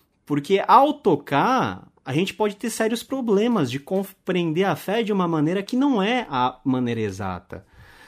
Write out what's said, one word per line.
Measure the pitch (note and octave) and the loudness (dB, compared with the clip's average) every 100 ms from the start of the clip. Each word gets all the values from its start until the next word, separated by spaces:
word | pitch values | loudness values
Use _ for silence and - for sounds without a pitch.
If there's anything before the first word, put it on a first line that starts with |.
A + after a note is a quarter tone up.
| _ _ | _ _
porque | - D3 C#3+ G3 - | -6 -4 0 0 6
ao | A3+ D4 | 6 6
tocar, | C#4+ G3+ C#3+ - C#3+ G3+ B3+ B2 F#2 - _ | 2 2 2 2 0 2 2 0 -4 -14 _
a | - | -4
gente | C#3 F#3+ | -2 -2
pode | - G#3+ G3 | -2 -4 -4
ter | A#3 | -6
sérios | - A3 A#3 | -2 -2 -2
problemas | - C4 A#3 G3 A#3+ A3 B2 | -6 -4 0 2 2 0 0
de | C3+ | -4
compreender | - F#3+ F#3+ - - F3+ E3+ D#3+ | -4 -4 -4 -8 -4 -2 0 0
a | G3 D3 | 0 -2
fé | - A3+ | -2 -2
de | G#3+ | 0
uma | G3 F3 | 0 0
maneira | D#3+ D3+ F#3+ | 0 0 -2
que | G3 B3 | -2 0
não | C#4+ A3+ | 0 2
é | G3 B3 - | 0 -2 -2
a | C3 B2+ - | -2 -2 -2
maneira | C#3 B2+ A#2+ A#2 | -2 0 0 -2
exata. | G#2+ F#2+ F#2+ F2+ - F2 - - - - | -4 -4 -8 -8 -12 -18 -18 -20 -20 -20